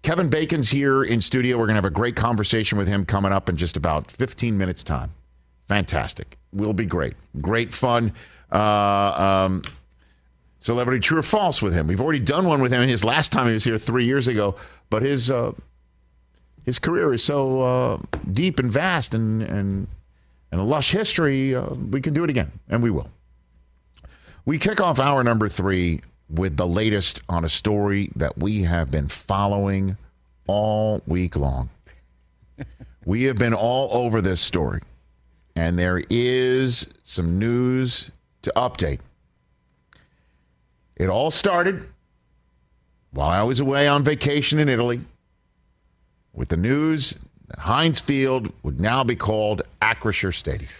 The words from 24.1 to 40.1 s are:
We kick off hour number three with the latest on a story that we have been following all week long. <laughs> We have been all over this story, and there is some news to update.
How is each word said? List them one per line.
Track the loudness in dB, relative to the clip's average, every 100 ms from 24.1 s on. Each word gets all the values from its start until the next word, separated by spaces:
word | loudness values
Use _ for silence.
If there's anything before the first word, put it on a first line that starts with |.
| -20 -20 -10
We | -4 0
kick | 0 2
off | 2 2
hour | 2 4
number | 4 2 0
three | 0 0 2 2 -2 -6 _ _
with | -2 -2 0
the | 0
latest | 2 2 2 0 -4 -4
on | -2
a | 0
story | -2 0 0 0 0 -2 -2
that | -4 -2
we | -2 0
have | 0 0 0
been | -2 -4
following | -8 -4 0 0 0 0 0 -2 -4 -12 _ _ _ -4
all | 0 0 0 -2 -4 -2
week | -2 -2 -2
long. | -2 -2 -6 -12 -20 -20 _ _ _ _ _ -18
<laughs> | -18 -16 -20 -12
We | -4 0
have | 0 2
been | 0
all | 2 2 0 0
over | 0 2 2
this | 0 0
story, | -2 -2 -2 -4 -10 -20 _ _ _ _ _
and | -4 -2 0
there | 0 -2 -2
is | 0 2 2 2 2 0 -2 -8 -16
some | -14 -4 -2 0
news | 0 0 0 0 -2 -4 -8 -14 _ _
to | -4 -2
update. | -2 -2 -4 -4 -8 _ _ _ _ _ _ _ _ -20 _